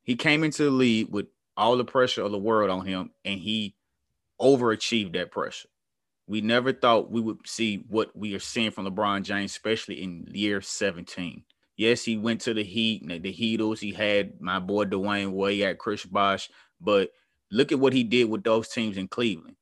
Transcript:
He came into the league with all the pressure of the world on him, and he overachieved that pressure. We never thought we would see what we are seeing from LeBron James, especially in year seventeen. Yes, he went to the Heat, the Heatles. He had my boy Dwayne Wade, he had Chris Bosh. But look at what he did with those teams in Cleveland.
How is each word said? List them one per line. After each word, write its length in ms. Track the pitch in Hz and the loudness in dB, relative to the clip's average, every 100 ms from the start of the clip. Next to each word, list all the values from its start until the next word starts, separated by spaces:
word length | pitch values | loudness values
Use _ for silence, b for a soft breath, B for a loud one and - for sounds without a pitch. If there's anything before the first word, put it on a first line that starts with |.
He 140 | - 120 | -2 0
came 280 | 160 151 156 | 2 2 2
into 180 | 147 | 2
the 80 | 147 | 2
league 380 | 131 127 110 104 | 4 4 4 0
with 180 | 101 95 _ _ - | -4 -6 _ _ 0
all 180 | 110 123 | 2 4
the 60 | |
pressure 400 | 120 135 127 - | 2 2 2 2
of 80 | 101 | -2
the 60 | 101 | -2
world 340 | 104 110 101 | 2 2 2
on 140 | 92 95 | 0 -4
him, 260 | 92 80 _ 95 | -6 -6 _ -8
and 120 | 98 | -6
he 380 | 90 110 104 _ _ _ _ _ _ - | -4 -4 -6 _ _ _ _ _ _ 2
overachieved 760 | 127 139 120 107 - 117 98 | 4 6 4 0 0 0 0
that 180 | 90 87 | -4 -4
pressure. 360 | 101 76 - - _ _ _ _ _ - | -4 -6 -8 -18 _ _ _ _ _ -6
We 120 | 107 | -4
never 320 | 107 120 127 | 2 2 2
thought 400 | 131 123 110 - | 2 4 4 2
we 80 | 117 | -2
would 260 | 110 107 - | -4 -6 -10
see 380 | - 113 101 - | -2 -2 -2 -2
what 260 | 107 110 - | -2 -2 -6
we 180 | 104 | -8
are 60 | 98 | -8
seeing 320 | - 123 110 | -6 -2 -2
from 140 | 104 95 | -4 -6
LeBron 380 | 92 104 98 | -2 0 -2
James, 280 | 95 101 98 | -2 -4 -4
especially 500 | - 107 110 - 90 | -6 -4 -4 -4 -10
in 280 | 92 85 - | -10 -10 -12
year 300 | 98 104 101 | -2 0 0
seventeen. 800 | - - 101 85 87 - 85 - _ _ _ - | -4 -2 -2 -4 -12 -10 -10 -10 _ _ _ 0
Yes, 300 | 110 120 - | 2 2 0
he 120 | 110 | -2
went 220 | 110 113 | -2 -2
to 120 | - | -2
the 100 | 110 | -4
Heat, 420 | 101 104 113 104 78 | -2 0 0 -2 -6
the 280 | 87 95 | -8 -8
Heatles. 460 | 95 113 110 110 110 | -4 -2 0 -2 -2
He 120 | 104 | -8
had 480 | 95 104 101 98 - | -4 0 2 0 -6
my 200 | 90 95 | -4 -4
boy 260 | 92 101 98 | 0 0 0
Dwayne 460 | 98 101 101 98 | -2 -2 -2 -2
Wade, 240 | 95 98 101 | 0 0 2
he 40 | |
had 180 | 98 87 | 0 -2
Chris 260 | - 104 90 | -6 -6 -4
Bosh. 440 | 98 101 98 - b b _ | 2 2 2 -4 b b _
But 320 | 90 101 92 _ _ _ _ | 2 2 2 _ _ _ _
look 220 | 104 147 | 0 2
at 60 | 143 | 4
what 120 | 135 | 4
he 140 | 127 117 | 4 2
did 240 | 120 113 | 2 2
with 160 | 110 113 | 0 2
those 240 | 113 113 | 2 0
teams 260 | - 110 95 | -4 -4 -4
in 140 | 95 | -6
Cleveland. 480 | - 120 82 80 - | -2 -2 -2 -10 -20